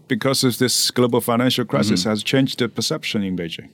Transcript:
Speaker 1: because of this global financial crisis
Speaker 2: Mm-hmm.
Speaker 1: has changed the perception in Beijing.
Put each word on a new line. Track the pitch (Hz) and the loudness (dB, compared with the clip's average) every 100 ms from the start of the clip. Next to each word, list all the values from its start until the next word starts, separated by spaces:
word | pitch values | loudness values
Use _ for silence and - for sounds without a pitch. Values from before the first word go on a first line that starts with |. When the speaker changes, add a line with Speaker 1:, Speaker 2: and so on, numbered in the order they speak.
| - | -4
Speaker 1:
because | 120 135 135 | -2 0 2
of | 131 - | 0 2
this | 123 - - | 0 2 0
global | 123 123 120 | 2 2 2
financial | - 117 127 123 | 2 2 2 0
crisis | 113 139 104 92 | -2 0 2 0
Speaker 2:
Mm-hmm. | 104 | 0
Speaker 1:
has | 107 | -2
changed | - 135 131 - | 0 2 2 0
the | 120 | -4
perception | - - 80 - 110 | -2 -4 -4 -4 -4
in | 95 90 | -2 -4
Beijing. | 85 - - | -6 -10 -12